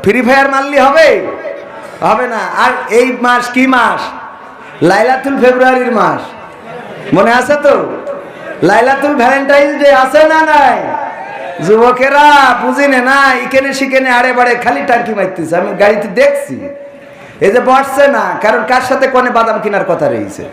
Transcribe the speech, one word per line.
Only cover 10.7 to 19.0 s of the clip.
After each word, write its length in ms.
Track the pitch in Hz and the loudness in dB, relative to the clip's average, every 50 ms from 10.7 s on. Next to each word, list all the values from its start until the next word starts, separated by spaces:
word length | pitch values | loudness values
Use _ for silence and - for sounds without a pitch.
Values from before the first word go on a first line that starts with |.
| 233 226 - - - - - - - - - - - - - - - - 151 | 2 0 -4 -6 -6 -8 -8 -8 -10 -12 -12 -12 -12 -12 -12 -12 -10 -8 0
যুবকেরা 600 | 175 214 220 233 247 254 247 254 277 285 285 294 294 285 277 269 262 240 226 | 2 2 4 4 2 2 2 0 2 2 4 6 6 6 6 4 4 2 0
বুঝি 260 | 233 254 254 277 285 285 | -2 -4 -2 0 0 2
নে 140 | 269 254 | 2 2
না, 160 | 240 254 269 277 277 269 262 | 2 2 2 4 4 2 2
ইকেনে 400 | 247 247 - - 269 269 277 262 | 0 -4 0 0 0 0 0 -2
সিকেনে 360 | 269 269 269 262 262 262 262 | -4 -4 0 0 0 0 2
আড়ে 220 | 247 247 247 254 254 | 2 2 2 0 2
বাড়ে 200 | 247 247 240 240 | 2 2 2 2
খালি 260 | - - 220 269 277 - - | 0 0 -2 -2 -2 0 0
টার্কি 260 | 247 233 - 208 220 | 0 0 0 -2 -4
মারতেছে, 440 | 202 190 180 - - 165 151 165 175 | -4 -4 -4 -4 -6 -6 -2 -2 -2
আমি 140 | 202 202 196 175 | -2 -2 -2 0
গাড়িতে 280 | 202 214 220 220 - 202 | 2 2 2 0 -2 -4
দেখছি। 480 | 180 214 269 285 285 285 - - 135 113 - - - - - - - - - - - - - - - - | 0 2 2 2 2 0 -4 -8 -10 -10 -10 -12 -14 -14 -16 -20 -20 -20 -20 -20 -20 -20 -20 -20 -8 0
এই 100 | - 190 | 0 2
যে 80 | 208 240 | 2 2
বসছে 440 | - 247 254 269 269 - - 277 285 277 | 2 2 2 2 2 -2 0 2 2 2
না, 160 | 247 226 202 185 175 180 | 2 0 -2 -4 -4 -2
কারণ 200 | 196 208 233 240 226 - | -2 0 0 0 -2 0
কার 160 | 254 262 254 - | -2 -2 0 -2
সাথে 180 | 269 262 | -2 0